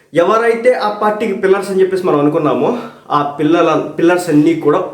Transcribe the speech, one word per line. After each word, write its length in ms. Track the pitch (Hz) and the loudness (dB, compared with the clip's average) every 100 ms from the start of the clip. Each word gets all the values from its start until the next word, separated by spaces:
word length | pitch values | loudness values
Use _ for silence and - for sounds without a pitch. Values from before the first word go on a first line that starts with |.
| _ | _
ఎవరైతే 580 | 151 180 220 233 226 247 | 0 2 2 2 2 0
ఆ 160 | 247 208 | 0 -2
పార్టీకి 440 | 208 214 208 220 | -2 -2 -2 -4
పిల్లర్స్ 380 | 190 190 196 190 | -2 0 0 0
అని 100 | 190 | 0
చెప్పేసి 220 | 185 185 | 0 0
మనం 160 | 180 147 | 0 2
అనుకున్నామో, 580 | 147 165 147 123 160 240 - - - | 2 0 0 0 -2 -2 -8 -18 -4
ఆ 260 | 147 147 - | -2 -2 -2
పిల్లల, 300 | 156 170 160 147 - - | 0 2 2 0 -4 -2
పిల్లర్స్ 300 | 170 175 170 | 0 0 2
అన్నీ 240 | 147 160 | 2 2
కూడా 260 | 156 - 185 - | 2 0 0 -2